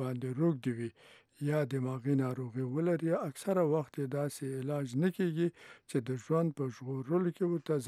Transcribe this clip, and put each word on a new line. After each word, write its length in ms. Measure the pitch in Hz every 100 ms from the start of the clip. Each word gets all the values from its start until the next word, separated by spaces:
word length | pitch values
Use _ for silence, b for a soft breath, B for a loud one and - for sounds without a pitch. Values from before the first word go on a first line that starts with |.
باندې 260 | 127 123 127 127
روږدي 320 | 170 143 127 117
وي 120 | 117 - B B B - 143
یا 100 | 151 139
دماغي 420 | 139 127 131 123 139
ناروغي 440 | 131 127 127 117 131
ولري، 360 | 139 170 165 165 180 190
اکثره 340 | - - 185 160
وخت 200 | 156 147 -
یې 80 | 139 143
داسې 260 | 147 - 135 131
علاج 280 | 131 147 135 123
نه 60 | 185 175
کیږي 320 | 180 160 170 - B B -
چې 100 | 139 117
د 20 | 131
ژوند 240 | - 160 165 143
په 60 | 131 113
ژغورلو 540 | 127 135 127 175 180 -
کې 80 | 175
ورته 240 | 170 - 151